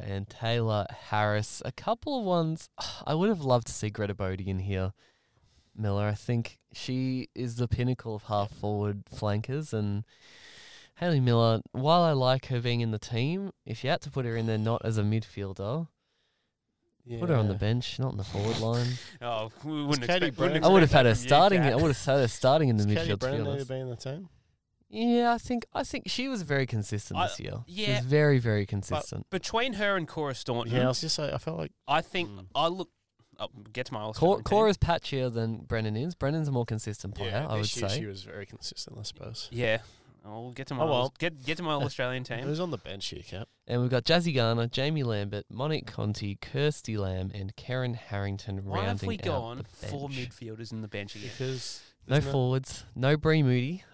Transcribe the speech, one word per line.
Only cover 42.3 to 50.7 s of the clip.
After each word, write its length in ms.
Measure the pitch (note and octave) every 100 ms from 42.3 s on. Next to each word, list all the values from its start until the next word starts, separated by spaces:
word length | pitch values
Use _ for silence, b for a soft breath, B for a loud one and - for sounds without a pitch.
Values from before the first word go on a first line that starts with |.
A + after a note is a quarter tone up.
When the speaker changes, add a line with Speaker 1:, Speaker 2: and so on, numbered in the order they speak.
| A#2
Speaker 2:
Who's 200 | C3+ D#3
on 100 | F3
the 60 | A#2+
bench 280 | - G2 -
here, 140 | - -
Cap? 220 | F#2+ A#2 _ -
Speaker 1:
And 140 | A#2+
we've 100 | B2
got 140 | B2
Jazzy 280 | A#2+ E3+ E3+
Garner, 340 | C3 A2+ A#2 A#2+
Jamie 340 | B2+ C#3 D#3
Lambert, 440 | B2 G#2 G2+ G2+ -
Monique 360 | A2 D3 D#3 -
Conti, 500 | - G#2+ G#2 G#2 G2
Kirsty 560 | - C3+ D3+ - - G#2+
Lamb, 340 | F#2+ F#2 F#2+
and 220 | G2+ G2 -
Karen 380 | - B2+ B2+
Harrington 680 | A#2 - G2+ G2+ G2 - G2
Speaker 3:
Why 160 | G2 F#2+
have 60 | G2
Speaker 1:
rounding 200 | G2+ -
Speaker 3:
we 60 | -
Speaker 1:
out 60 |
Speaker 3:
gone 360 | F3+ C#3 A#2 B2 - -
Speaker 1:
the 60 | C#3
Speaker 3:
four 200 | C#3 C#3
Speaker 1:
bench. 180 | C3+ B2
Speaker 3:
midfielders 400 | - A2+ A2 A2+